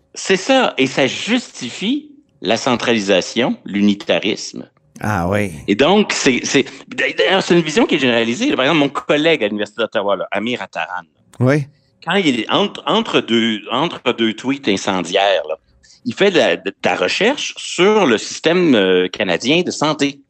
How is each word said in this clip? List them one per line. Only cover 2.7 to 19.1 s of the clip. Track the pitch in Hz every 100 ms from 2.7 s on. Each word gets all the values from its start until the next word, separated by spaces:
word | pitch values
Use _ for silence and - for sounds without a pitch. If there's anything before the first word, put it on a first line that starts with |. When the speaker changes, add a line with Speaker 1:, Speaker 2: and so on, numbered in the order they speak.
| 120 - 117 98 92 - 113 127 117 -
Speaker 1:
l'unitarisme. | 101 104 101 - 87 101 107 - - - _ _ -
Speaker 2:
Ah | 104 101 87
oui. | 104 101 76 67
Speaker 1:
Et | 104
donc, | 143 208 202
c'est, | - 139 120
c'est, | 110 139 - - -
d'ailleurs, | 127 135 - - 190
c'est | - 175
une |
vision | 156 220 294
qui | 165
est |
généralisée. | 131 117 113 123 269 127
Par | 131
exemple, | 160
mon | 139
collègue | - - 151 160 151
à | 104
l'Université | 104 104 -
d'Ottawa, | 110 110 101 92
là, | 82
Amir | 98 113 117
Attaran, | 95 87 82 90 80 _ _ -
Speaker 2:
Oui. | 123 151 135 _ _ _ -
Speaker 1:
quand | 190
il | 165 120
est | 104
entre, | 139 202 - -
entre | 196 226 135
deux, | - 117 113 107 -
entre | 120 165 - 127
deux | 117 113
tweets | 104 127 139 123
incendiaires, | 95 - 92 90 92 101 90 76
là, | 78 _ _ _ _ 123
il |
fait | - 202
de | 165
la, | 107 87
de | 98 -
la | - 90
recherche | 90 - 202 294 - -
sur | - - 190 214 160
le | 107
système, | - - 156 180 170 117
euh, | 95 92
canadien | 92